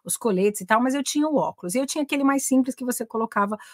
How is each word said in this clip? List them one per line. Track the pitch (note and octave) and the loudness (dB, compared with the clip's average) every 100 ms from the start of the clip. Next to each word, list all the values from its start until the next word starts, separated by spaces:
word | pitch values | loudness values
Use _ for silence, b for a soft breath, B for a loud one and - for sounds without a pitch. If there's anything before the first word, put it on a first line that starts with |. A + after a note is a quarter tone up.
| B3 | -10
os | - | -4
coletes | A#3 F#3 G3+ G#3 | 0 2 0 0
e | F#3 | 2
tal, | A3 | 2
mas | C4 C#4 | 4 0
eu | |
tinha | C4 D4 D4+ | -2 -2 0
o | C#4 | 0
óculos. | D#3+ - F3+ A3+ | 0 -4 -4 -2
E | |
eu | C#4 | -2
tinha | D#4 | -4
aquele | C#4+ C#4+ | -2 0
mais | C#4 C#4 - | 2 2 2
simples | C4 C4 | 2 2
que | - B3 | -2 -6
você | A#3+ A3+ | -6 -6
colocava | A3+ A3+ G#3+ G3+ G#3 B | -4 -2 0 0 -2 B